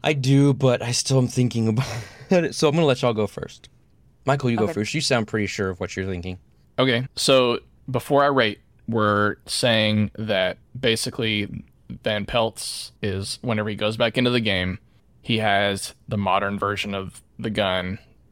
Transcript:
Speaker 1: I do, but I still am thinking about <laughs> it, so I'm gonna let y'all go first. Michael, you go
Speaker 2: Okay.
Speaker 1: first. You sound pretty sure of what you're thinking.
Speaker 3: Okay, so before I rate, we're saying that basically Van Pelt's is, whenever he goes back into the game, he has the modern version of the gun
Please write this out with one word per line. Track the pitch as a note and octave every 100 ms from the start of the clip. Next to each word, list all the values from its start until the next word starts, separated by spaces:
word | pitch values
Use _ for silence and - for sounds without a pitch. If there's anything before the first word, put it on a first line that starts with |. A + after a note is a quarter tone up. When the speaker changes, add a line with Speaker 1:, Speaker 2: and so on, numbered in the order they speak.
Speaker 1:
I | D3
do, | D3 C3 C#3 C#3+
but | C3 C3+ A#2+
I | A#2
still | A#2+ - C3+
am | B2
thinking | - B2 A#2 A2
about | A2 C3 A#2 -
<laughs> | - -
it, | F#3 E3 -
so | D#3
I'm | D3+
gonna | D#3
let | B2+
y'all | B2
go | G#2+ G#2
first. | - - - - _ _ _ _ _ -
Michael, | C#3 C3
you | A#2
go | G#2
Speaker 2:
Okay. |
Speaker 1:
first. | G2+ G#2+ F#3
You |
sound | C3+ B2 G#2+
pretty | A2 G2+
sure | - F#2+
of | F#2
what | F2+ -
you're | F#2+
thinking. | F2+ F2+ F2+ _ _ _ -
Speaker 3:
Okay, | C3 A#2+ C3 -
so | - C3 B2 A#2 - _ -
before | B2+ - C#3+
I | C#3+
rate, | C3+ A2 G2+ _ _ -
we're | A2+ G#2 G#2 G#2 - -
saying | - B2 A2+ G#2+ G#2+ G#2+ -
that | G#2+ G2 F#2 F2 _ B2+
basically | B2 A2+ B2+ - A2+ G#2 G2+ - - _ - -
Van | A2+ G#2+ G2
Pelt's | A#2+ A2+ - - - - _
is, | G#2 F#2+ G2 -
whenever | B2+ A2 G#2+
he | G2+
goes | G#2 A2
back | A#2 B2+
into | B2
the | B2
game, | G#2+ F#2+ F#2 F#2 _ _ _ _
he | - A2+
has | G#2+ G2+ G2+ G2 - - -
the | G#2+
modern | F#2+ F#2+ G2+ G2+
version | G2+ G2+ G#2
of | G2 F#2+ - _ -
the | A#2
gun | G#2 G2 F#2 F2+ G2+ - _ _